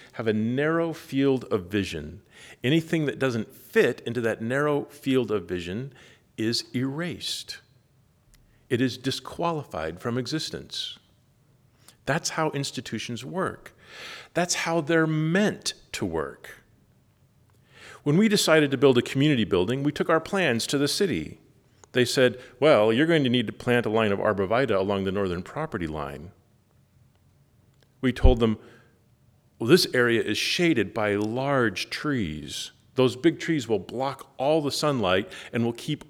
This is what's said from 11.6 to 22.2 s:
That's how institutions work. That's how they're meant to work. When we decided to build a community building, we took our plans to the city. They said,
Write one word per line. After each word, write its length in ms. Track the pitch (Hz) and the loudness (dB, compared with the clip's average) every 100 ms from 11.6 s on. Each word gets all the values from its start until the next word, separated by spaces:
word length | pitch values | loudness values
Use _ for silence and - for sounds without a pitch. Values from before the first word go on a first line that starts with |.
| _ _ _ - - | _ _ _ -14 -6
That's 240 | 135 - | -4 -4
how 200 | - 156 | -2 -2
institutions 720 | 143 139 - - 113 - 117 | -2 -6 -8 -8 -8 -8 -10
work. 520 | 135 170 147 - - _ - - - - - | -8 -6 -6 -6 -16 _ -20 -18 -16 -16 -8
That's 200 | 165 175 | -2 -2
how 260 | - 170 165 | -2 0 0
they're 260 | 147 165 160 | 2 4 4
meant 680 | 156 160 180 208 - - - _ | 2 2 2 2 0 -6 -10 _
to 140 | - 98 | -6 -4
work. 540 | 80 69 - - - _ _ _ _ _ _ _ _ _ _ _ - - - | -2 -4 -8 -20 -20 _ _ _ _ _ _ _ _ _ _ _ -20 -20 -8
When 140 | 147 156 | 2 4
we 120 | 220 | 4
decided 420 | 208 - 160 143 | 4 4 4 4
to 80 | 131 | 6
build 200 | 135 - | 6 6
a 40 | |
community 420 | - 135 151 131 | 2 2 4 4
building, 380 | 92 92 92 135 | 2 2 2 0
we 100 | 143 | -2
took 160 | - - | -2 2
our 100 | 160 | 2
plans 480 | - 196 165 117 - | 2 0 2 0 0
to 100 | 143 | 0
the 100 | 143 | 0
city. 500 | - 196 110 - - _ _ _ _ - | 0 0 -2 -6 -12 _ _ _ _ -4
They 140 | 127 120 | 0 2
said, 340 | 143 | 4